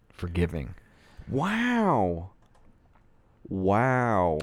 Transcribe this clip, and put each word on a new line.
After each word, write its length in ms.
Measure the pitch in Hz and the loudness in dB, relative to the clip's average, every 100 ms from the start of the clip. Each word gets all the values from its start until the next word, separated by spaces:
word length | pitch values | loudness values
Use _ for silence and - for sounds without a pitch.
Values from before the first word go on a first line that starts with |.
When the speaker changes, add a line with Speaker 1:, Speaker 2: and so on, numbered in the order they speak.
| _ | _
Speaker 1:
forgiving. 680 | - 90 85 85 82 64 85 - - - - - | -10 -4 0 0 -2 -8 -14 -20 -20 -20 -20 -6
Speaker 2:
Wow. 1000 | 127 180 220 247 240 208 131 92 85 90 - _ - - - _ _ _ _ _ _ - | -2 0 0 0 2 2 2 0 -2 -8 -18 _ -20 -20 -20 _ _ _ _ _ _ -10
Wow. 880 | 95 95 101 131 127 120 104 87 78 | -2 2 2 2 2 2 2 2 0